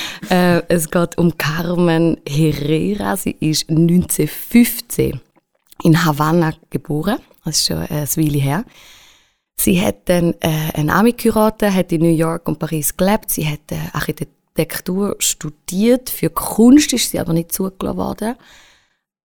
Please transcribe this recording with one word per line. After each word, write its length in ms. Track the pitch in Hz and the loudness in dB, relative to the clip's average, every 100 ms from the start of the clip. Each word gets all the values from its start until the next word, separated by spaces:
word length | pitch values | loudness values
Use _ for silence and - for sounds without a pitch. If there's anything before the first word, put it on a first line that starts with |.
| - - - | -10 -10 -2
Äh, 320 | 180 180 170 - | 2 4 2 0
es 200 | 170 156 | -2 0
geht 280 | 180 170 - | -2 -2 0
um 200 | 170 - | 0 0
Carmen 800 | 143 160 170 175 175 165 165 - - | -4 -4 -4 0 2 4 2 0 -4
Herrera. 920 | 143 160 143 143 156 180 208 196 202 | 0 0 0 -2 -2 -2 -4 -4 -4
Sie 180 | - - | -4 -4
ist 300 | 156 151 - | -2 -2 0
neunzehnhundertfünfzehn 1500 | 160 170 180 - - 151 - - 233 240 - - - 135 135 - _ _ _ _ - | 2 4 4 0 -2 -2 -4 2 4 4 0 -8 -4 -4 -4 -14 _ _ _ _ -2
in 220 | 175 160 170 | 4 4 4
Havanna 480 | 147 151 170 160 156 _ | 0 0 2 0 -4 _
geboren. 500 | 151 - 151 165 247 - _ | -10 -6 -4 -2 -4 -8 _
Das 140 | - 156 | -6 -4
ist 100 | - | -2
schon, 140 | 160 | -4
äh, 60 | 165 | -6
eine 180 | 151 143 | -6 -4
Weile 320 | - 156 143 | 0 0 0
her. 260 | 135 151 240 - - - - _ _ _ _ - | 0 -2 -6 -14 -20 -20 -20 _ _ _ _ -4
Sie 240 | - 180 | 0 2
hat 260 | 202 - - | 0 -4 0
dann, 280 | 175 170 165 | 2 2 0
äh, 320 | - 156 156 - | -2 -2 -4 -2
einen 140 | 151 | 0
Ami 220 | 170 226 | 2 2
geheiratet, 640 | 233 226 220 214 214 208 | 2 0 2 0 0 0
hat 180 | 190 180 | 0 0
in 100 | 165 | 2
New 140 | 165 160 | 2 2
York 320 | 160 165 - | 0 -2 -6
und 120 | 151 | -6
Paris 360 | 156 160 143 - | -4 -4 -6 -2
gelebt. 360 | 185 123 - | 0 0 -2
Sie 140 | - 156 | -4 -4
hat, 260 | 147 - | -6 -8
äh, 60 | 156 151 | -10 -8
Architektur 1300 | - - 151 - _ _ - 156 - - 185 202 - | -8 -6 -8 -10 _ _ -4 -4 -4 -6 -4 -4 -2
studiert. 920 | - - 156 - - 180 220 247 - | -4 -4 -8 -14 -8 0 2 2 0
Für 200 | - 160 | -4 -4
Kunst 640 | - - - 233 285 294 | -4 -4 4 8 8 6
ist 180 | 240 - | -2 -2
sie 80 | 175 | -4
aber 140 | 170 | -2
nicht 180 | 165 170 | -2 -2
zugelassen 460 | - 190 185 190 185 | -6 -6 -6 -6 -4
worden. 380 | 196 196 214 254 - - - _ _ _ _ _ | -6 -4 -8 -8 -14 -20 -20 _ _ _ _ _